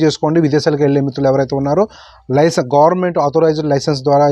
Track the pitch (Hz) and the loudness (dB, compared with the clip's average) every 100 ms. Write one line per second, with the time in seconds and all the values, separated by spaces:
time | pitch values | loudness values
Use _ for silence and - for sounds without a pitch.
0 | 156 - 156 165 151 147 160 147 143 143 | 0 0 -2 0 2 0 0 0 0 0
1 | 139 131 135 135 131 139 139 156 214 - | -2 -2 0 0 -2 -4 -2 -2 -2 -6
2 | - - - 131 165 170 127 143 160 180 | -20 -16 -4 0 0 0 0 2 2 2
3 | 180 170 143 156 160 156 151 139 160 139 | -2 -2 -2 0 0 0 -2 -2 -2 -4
4 | 139 143 147 | 0 2 2